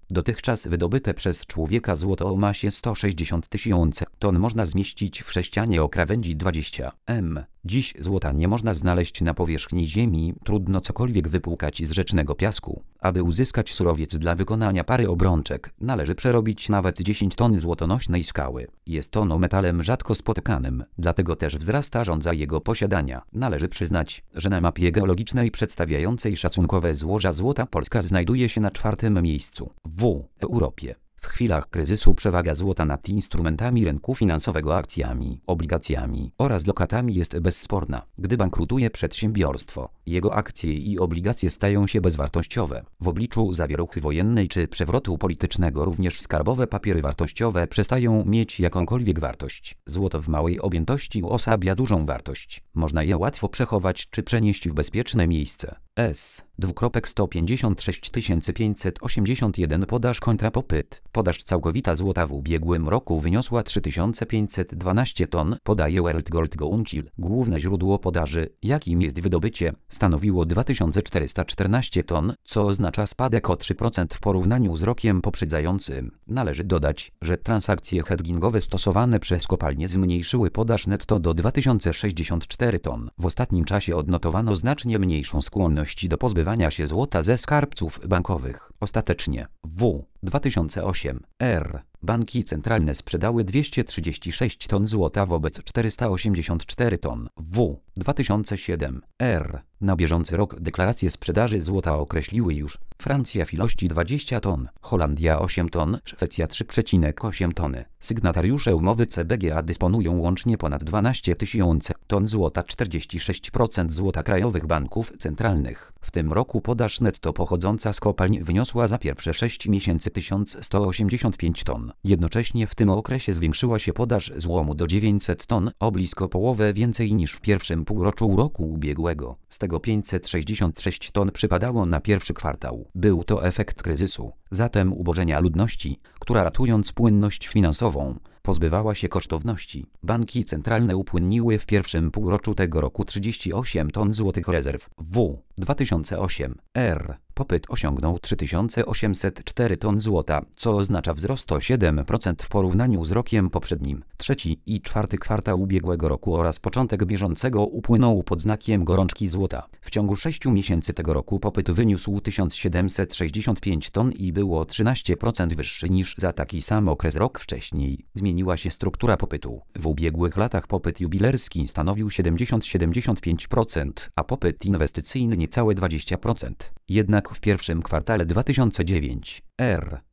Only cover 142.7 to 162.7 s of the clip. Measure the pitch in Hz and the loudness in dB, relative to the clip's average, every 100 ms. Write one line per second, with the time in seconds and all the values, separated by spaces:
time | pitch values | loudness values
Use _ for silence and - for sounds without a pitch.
142.7 | 78 76 - 92 101 104 113 92 101 120 | 2 0 -2 -4 -2 -4 -4 -4 -4 -2
143.7 | 85 76 98 104 110 98 92 85 87 67 | -2 -2 0 0 2 0 0 0 0 0
144.7 | 71 - - 78 107 95 69 - - 90 | -6 -10 -16 -2 0 0 -2 -12 -6 -2
145.7 | 143 139 - - 90 95 - 67 62 _ | 0 2 0 -2 -2 -2 -2 -6 -8 _
146.7 | 123 120 80 - 69 _ - - 85 - | -2 0 0 -4 -12 _ -6 0 0 0
147.7 | - 73 67 76 87 - 82 76 85 117 | -2 0 0 0 0 -2 -2 0 0 0
148.7 | - - - 107 92 98 - - - 117 | 0 -2 0 0 0 -2 -4 -8 0 0
149.7 | 85 107 104 107 90 78 76 - - 117 | 2 0 0 2 0 2 -2 -2 -4 0
150.7 | 104 98 95 85 76 95 135 - 76 - | 2 2 0 0 -2 -2 -4 -2 -2 2
151.7 | 127 87 76 67 - 92 80 - 107 92 | 4 4 2 0 0 0 -4 -2 2 4
152.7 | 92 127 98 80 101 120 110 92 82 - | 4 4 2 2 0 2 2 2 0 -2
153.7 | 82 69 69 - - - 139 87 76 - | -4 -2 -6 -8 -6 -2 0 -2 -4 -4
154.7 | 104 - 110 98 101 - 107 104 92 95 | -4 -2 -2 0 -2 0 0 2 2 2
155.7 | 95 82 85 80 67 - 82 85 - - | 2 2 2 2 0 0 2 2 0 -2
156.7 | 127 127 98 95 101 95 78 127 113 104 | 0 0 2 2 2 0 0 2 2 2
157.7 | 120 - 117 123 104 85 85 82 - - | 0 4 6 8 4 2 0 0 -2 2
158.7 | 104 85 92 95 - 98 87 95 - - | 2 4 4 2 0 -2 0 -2 -4 -10
159.7 | - - 107 104 101 160 156 135 101 95 | -18 -6 -2 0 0 -2 -2 2 2 2
160.7 | 85 - - 80 73 - 98 104 98 92 | 0 0 -4 0 -2 0 -2 0 0 0
161.7 | 87 117 95 - 101 - 98 90 - 95 | 4 4 2 0 -2 -2 0 -2 0 -2